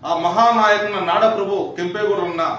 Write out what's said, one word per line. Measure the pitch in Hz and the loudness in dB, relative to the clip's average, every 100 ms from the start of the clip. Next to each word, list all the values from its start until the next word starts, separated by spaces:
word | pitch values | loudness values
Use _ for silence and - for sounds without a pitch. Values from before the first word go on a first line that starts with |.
| 151 | -4
ಆ | 165 | -2
ಮಹಾನಾಯಕನ, | 170 190 233 226 214 208 208 196 175 | 0 2 4 4 4 2 0 -4 -2
ನಾಡಪ್ರಭು | 190 220 220 196 196 160 - | 2 2 2 -2 -2 -4 -6
ಕೆಂಪೇಗೌಡರನ್ನ | 175 190 208 196 175 165 160 | -6 -2 -2 -2 -2 -2 -4